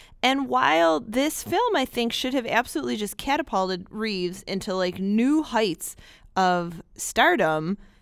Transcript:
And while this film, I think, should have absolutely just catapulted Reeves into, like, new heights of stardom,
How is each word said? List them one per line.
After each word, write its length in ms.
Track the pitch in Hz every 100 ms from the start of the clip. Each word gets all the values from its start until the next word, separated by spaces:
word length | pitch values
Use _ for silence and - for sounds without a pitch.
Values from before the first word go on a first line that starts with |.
| - -
And 260 | 247 269 254
while 520 | 247 262 320 330 311
this 420 | 226 233 294 -
film, 320 | 214 349 480 359
I 100 | 262
think, 280 | - 233
should 200 | - 254 269
have 100 | 226
absolutely 480 | 220 254 320 247 233
just 220 | 208 -
catapulted 680 | - 294 294 202 190 185 185
Reeves 540 | 214 220 190 180 185
into, 300 | - 190 208 185
like, 240 | 185 185
new 440 | 196 208 254 302
heights 520 | 302 226 214 160 - - - - - -
of 460 | 185 180 170 165 - -
stardom, 840 | - - 294 349 160 156 160 202 - _